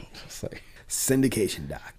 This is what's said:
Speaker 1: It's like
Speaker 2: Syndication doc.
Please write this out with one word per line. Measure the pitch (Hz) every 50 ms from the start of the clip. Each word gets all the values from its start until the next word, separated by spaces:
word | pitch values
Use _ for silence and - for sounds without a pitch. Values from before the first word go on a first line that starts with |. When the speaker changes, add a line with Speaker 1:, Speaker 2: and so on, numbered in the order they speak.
| - - - - -
Speaker 1:
It's | - - -
like | - - - - - - - - - -
Speaker 2:
Syndication | - - - - 131 135 135 127 - 113 98 90 - - 73 69
doc. | 73 - - - -